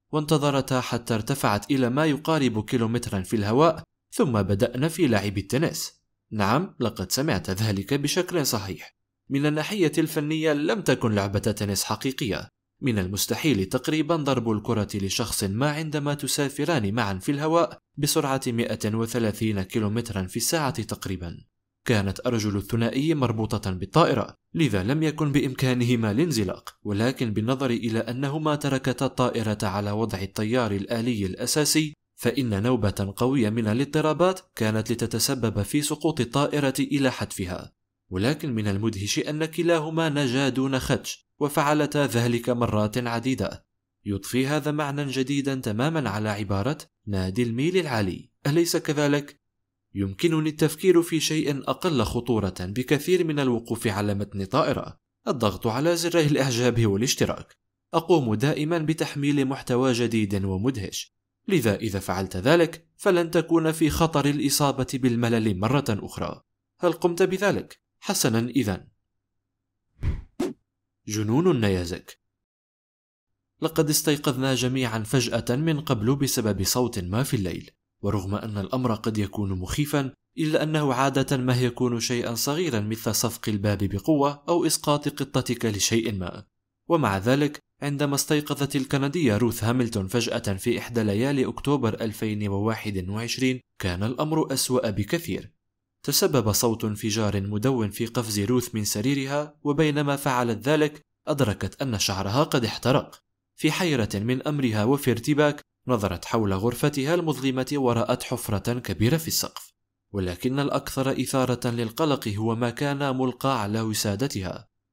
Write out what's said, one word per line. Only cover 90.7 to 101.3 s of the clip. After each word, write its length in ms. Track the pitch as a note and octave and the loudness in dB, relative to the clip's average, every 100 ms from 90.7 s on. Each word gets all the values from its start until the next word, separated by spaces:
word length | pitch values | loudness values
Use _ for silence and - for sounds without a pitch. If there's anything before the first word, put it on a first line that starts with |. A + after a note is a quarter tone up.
| F#2+ | -2
إحدى 240 | - A#2+ | -2 -2
ليالي 440 | A2 G2+ C3 C#3+ A2+ | 0 2 2 0 0
أكتوبر 540 | - - C#3+ A#2 - | -2 0 0 0 -2
ألفين 480 | A2+ G#2 A2 G#2 G#2 | -4 -4 -4 -2 -2
وواحد 600 | G2 G#2+ A2 G#2+ F#2+ F2+ | 0 -2 -2 -4 -4 -4
وعشرين، 520 | G#2 A#2 B2 C3 B2+ - - | -6 -6 0 0 0 -6 -6
كان 240 | G2 F2 | -4 -2
الأمر 500 | G#2+ - D#3 D#3 - | -2 -2 -2 0 0
أسوأ 380 | C3+ - B2+ - | -2 0 0 0
بكثير. 640 | G2+ G2+ E3+ - F#2+ - _ _ _ _ _ | -2 -2 -4 -4 -8 -8 _ _ _ _ _
تسبب 500 | - C#3 F#3+ C#3 G#2+ | -2 2 4 4 2
صوت 320 | G2+ A#2+ A2 | 2 2 2
انفجار 560 | A2 G#2 A2 G#2+ G#2 G2+ | -2 -2 -2 0 0 0
مدون 500 | G2+ G#2 B2+ C3 G#2 | -2 0 0 2 0
في 160 | - A2+ | -2 -4
قفز 340 | B2 A2 G#2 | -4 -2 0
روث 340 | G2+ B2 A#2+ | 2 2 0
من 100 | A2+ | -2
سريرها، 720 | G#2 G#2 A#2+ C#3 C3+ C#3+ D3+ - | -2 0 0 0 0 -2 -4 -6
وبينما 540 | C#3+ D3 D#3 D3 C#3+ C#3 | -2 2 2 2 0 0
فعلت 520 | C#3+ B2 A#2+ G#2 A2+ | 0 2 2 0 2
ذلك، 320 | D#3 D3+ D3 _ _ | 2 2 -2 _ _
أدركت 560 | - | -4